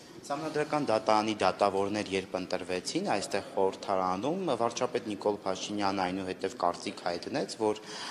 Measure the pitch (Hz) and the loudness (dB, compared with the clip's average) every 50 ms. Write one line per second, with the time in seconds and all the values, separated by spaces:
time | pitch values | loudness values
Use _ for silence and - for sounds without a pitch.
0 | - - - - - - 143 147 160 156 135 147 151 147 151 151 139 117 110 110 | -16 -18 -18 -16 -8 -6 -4 -4 -4 -2 0 0 0 2 2 0 2 4 2 4
1 | - - 107 107 107 110 107 104 101 92 90 - 104 101 92 98 98 101 104 107 | 4 4 4 4 4 2 2 2 2 2 4 4 4 4 4 2 2 2 0 -2
2 | 101 92 95 95 92 - - 92 92 85 92 90 92 85 92 90 - - - - | -2 0 0 -2 0 -2 -4 -4 -2 -2 -4 -4 -2 -2 -4 -4 -2 -2 -2 -2
3 | 202 185 120 101 92 - - 98 - - - 101 98 95 95 - - - 98 95 | 0 0 0 0 0 -2 -2 -4 -4 -2 0 2 2 2 2 0 -2 0 0 2
4 | 92 92 92 95 110 143 170 196 190 151 123 113 117 117 - - 127 123 - 110 | 2 2 2 2 0 0 0 0 0 0 0 2 2 0 2 0 -2 0 0 -2
5 | 104 110 101 - - 107 104 101 - 95 92 92 - - 104 104 101 98 98 101 | -2 -2 -6 0 0 0 0 2 0 -2 -2 -2 -4 -4 -2 0 2 2 2 2
6 | 92 90 92 95 95 92 92 - - 95 - - - 87 87 - - 101 - - | 2 0 0 -2 -2 -4 -4 -4 -4 -6 -2 2 2 2 2 0 -4 -8 -8 -4
7 | - 90 87 85 - - - 143 196 - - - 110 107 104 - - - - - | -4 -4 -2 -2 -4 -4 -4 -2 -2 -4 -2 0 2 2 2 0 -4 -10 -10 -10
8 | - - | -8 -10